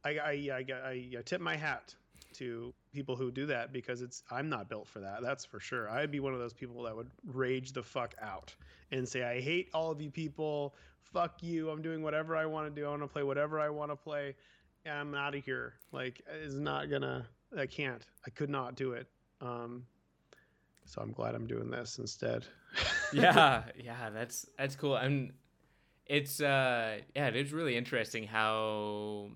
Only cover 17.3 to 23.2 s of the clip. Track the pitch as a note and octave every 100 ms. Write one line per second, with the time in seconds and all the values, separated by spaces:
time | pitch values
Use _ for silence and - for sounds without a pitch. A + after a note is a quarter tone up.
17.3 | - _ G3+ C3 - C#3 A#2 - - -
18.3 | - C#3+ C#3 B2 B2+ C3 A#2+ C3 _ _
19.3 | _ B2 A#2+ A#2+ B2 B2 _ _ _ _
20.3 | - _ _ _ _ - - - A2+ A2+
21.3 | A#2 A2+ A#2 A#2 A#2+ A#2+ - A2+ - A#2+
22.3 | A#2 - - - - - A5+ G5+ C#3+